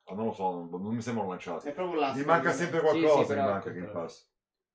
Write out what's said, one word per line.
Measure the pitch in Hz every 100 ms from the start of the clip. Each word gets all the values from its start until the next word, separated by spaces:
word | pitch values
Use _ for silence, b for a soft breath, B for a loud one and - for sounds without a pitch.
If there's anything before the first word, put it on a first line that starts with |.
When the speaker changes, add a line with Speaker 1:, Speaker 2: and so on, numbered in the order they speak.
| - 98
Speaker 1:
non | 113
lo |
so, | 98 92
non, | 87 85
non | 90 104
mi | 117
sembrano | 120 113 95
lanciati. | 92 - 117 143
Speaker 2:
È |
proprio | 151 180 160
là, | 139 131
Speaker 1:
Gli |
manca | 147 165 185
Speaker 2:
secondo |
me. |
Speaker 1:
sempre | 156 170 160
Speaker 3:
Sì, | 156 156
sì, |
Speaker 1:
qualcosa, | 156 139 -
gli | 143
Speaker 3:
però | 104
Speaker 1:
manca | 98 90
Speaker 3:
appunto | 87
Speaker 1:
Game | 90
Pass. | 85 82 - _ _ _ _ _